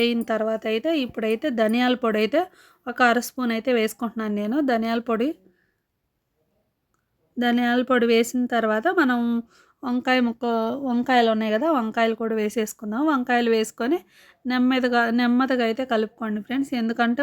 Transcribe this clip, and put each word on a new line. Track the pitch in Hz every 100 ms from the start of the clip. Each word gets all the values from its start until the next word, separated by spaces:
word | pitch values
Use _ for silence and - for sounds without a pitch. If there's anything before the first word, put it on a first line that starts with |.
అయిన | 240 233 220
తర్వాత | 220 220 220 220
అయితే | 220 311 330
ఇప్పుడైతే | 254 - 220 220 311
ధనియాల | 233 214 233 247 247
పొడి | 226 214
అయితే | 220 285 359 - - _ -
ఒక | 240
అర | 247 233
స్పూన్ | 233 - 247 233
అయితే | 240
వేసుకుంటున్నాను | 247 220 - 240 226 214
నేను. | 208 208 269 277
ధనియాల | 233 226 233 233
పొడి, | 220 254 330 _ _ _ _ _ _ _ _ _ _ _ _ _ _ _ _ _ _ _ -
ధనియాల | 240 240 240 240
పొడి | 247 254 233
వేసిన | 226 233 254 247
తర్వాత | 240 220 214 320 381
మనం | 277 247 233 233 233 _ _ _
వంకాయ | 254 247 254 254
ముక్క, | 240 226 240 233 226 262
వంకాయలు | 277 240 247 254 226
ఉన్నాయి | 220 220
కదా, | 214 302
వంకాయలు | 294 220 220 226 220
కూడా | 226
వేసేసుకుందాం. | 220 214 233 214 - 214 214 311
వంకాయలు | 285 247 247 233
వేసుకొని | 226 220 - 233 349 - _ - _
నెమ్మదిగా, | 247 254 247 262 247 240 233
నెమ్మదిగా | 233 240 240 262 262 226
అయితే | 226
కలుపుకోండి | 254 226 214 - 226 214
ఫ్రెండ్స్, | 202 254 277
ఎందుకంటే | 247 226 233 233 240